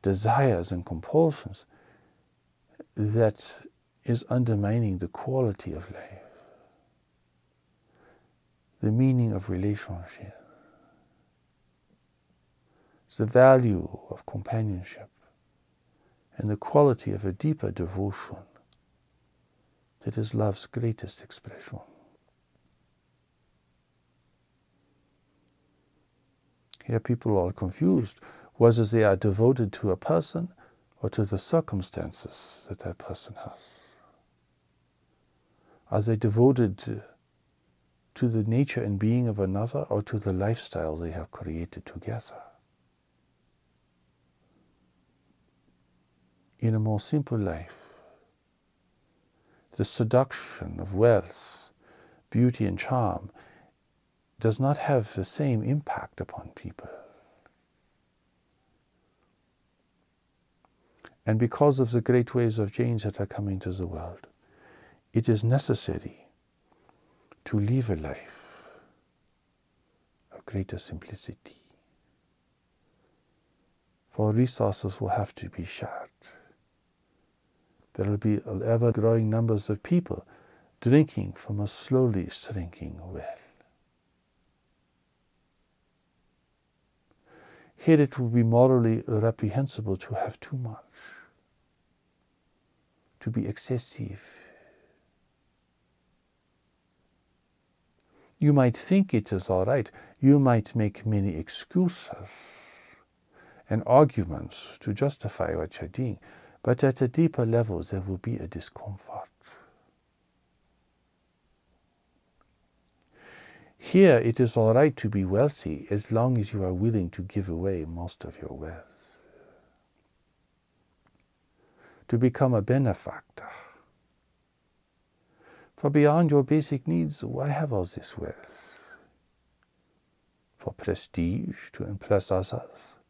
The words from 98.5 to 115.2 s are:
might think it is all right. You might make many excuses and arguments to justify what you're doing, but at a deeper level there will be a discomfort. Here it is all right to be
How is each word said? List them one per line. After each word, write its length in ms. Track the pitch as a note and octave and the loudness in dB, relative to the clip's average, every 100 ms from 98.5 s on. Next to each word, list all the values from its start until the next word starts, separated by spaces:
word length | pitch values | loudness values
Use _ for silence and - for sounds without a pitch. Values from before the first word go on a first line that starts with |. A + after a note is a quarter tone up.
might 240 | C#3+ B2+ A#2+ | 6 4 2
think 380 | - F#3+ F#3+ A#2 | 2 2 4 0
it 180 | - | 0
is 160 | F#2+ - | -6 0
all 160 | F#2 F#2+ | 0 2
right. 240 | C3+ A2 - - _ | 0 -2 -12 -20 _
You 180 | C3+ C#3+ | 6 8
might 380 | C3+ A#2 G#2 A#2 | 8 4 2 0
make 280 | G#2 - | -2 -2
many 320 | A2 G#2 G2 D#2+ | -2 0 0 -4
excuses 920 | D#2 - - F3+ F3+ F3+ - - F#2+ - - - - - - - _ _ _ _ - - - | -6 -8 -2 0 0 -2 -16 -16 -16 -20 -20 -20 -20 -20 -20 -20 _ _ _ _ -20 -20 -4
and 140 | G#2+ - | -4 6
arguments 920 | B2+ D3+ - F2 D2 - - - - | 6 6 2 -4 -6 -10 -12 -16 -10
to 120 | - | -6
justify 640 | G#2 C#3 - G#2+ - - E2 | -2 -2 -2 -10 -6 -4 -4
what 240 | D#2 - | -6 -8
you're 80 | - | -10
doing, 320 | A2 B2+ G2+ - - - _ | -6 -6 -6 -14 -20 -20 _
but 200 | - B2+ | -2 2
at 180 | C#3 C3 | 2 2
a 60 | B2+ | 0
deeper 380 | C#3+ E3 D#3+ A#2 | 2 2 2 2
level 360 | A#2 A2 F2 | 2 0 -4
there 200 | E2 F#2+ | -4 -6
will 160 | F#2+ F2+ | -6 -6
be 180 | - A2+ | -6 -6
a 120 | F2+ | -8
discomfort. 800 | E2 - - - G2 - - - _ - - - _ _ _ _ _ _ _ _ _ _ _ _ _ _ _ _ _ _ _ _ _ _ _ _ _ _ _ _ _ _ _ _ _ _ _ - - - - - _ | -10 -12 -12 -14 -14 -12 -14 -14 _ -20 -20 -20 _ _ _ _ _ _ _ _ _ _ _ _ _ _ _ _ _ _ _ _ _ _ _ _ _ _ _ _ _ _ _ _ _ _ _ -20 -20 -20 -20 -20 _
Here 380 | - F3+ F#3+ B2 | 2 8 8 8
it 220 | A#2 A#2 | 4 2
is 180 | B2 - | 2 4
all 160 | A2 | 6
right 220 | A#2 D3+ - | 6 6 2
to 100 | G#2+ | -2
be 160 | G2+ | -2